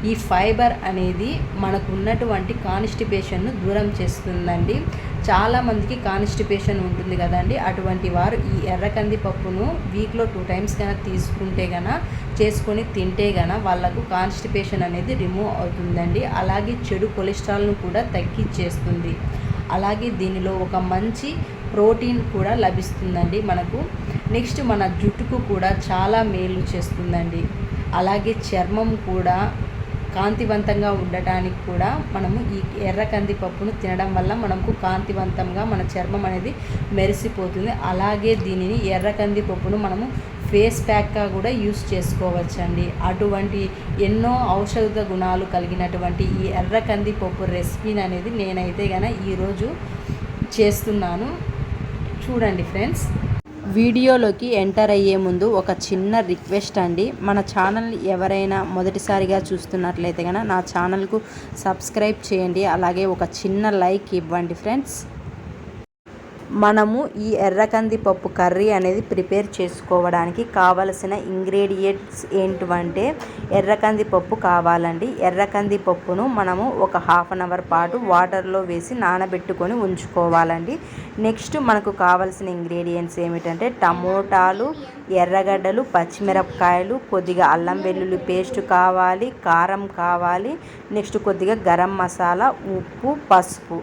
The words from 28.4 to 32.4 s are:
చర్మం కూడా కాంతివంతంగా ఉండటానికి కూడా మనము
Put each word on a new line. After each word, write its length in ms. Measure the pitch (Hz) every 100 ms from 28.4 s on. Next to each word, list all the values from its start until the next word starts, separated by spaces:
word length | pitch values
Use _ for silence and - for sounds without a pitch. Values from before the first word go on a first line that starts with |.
| -
చర్మం 420 | 190 180 208 226 214 190
కూడా 280 | 185 180 180 208 - - - - - - 190
కాంతివంతంగా 720 | 202 214 220 214 208 208 208 196
ఉండటానికి 560 | 180 180 185 185 180 180 -
కూడా 200 | 180 190 190 - 196
మనము 240 | 185 208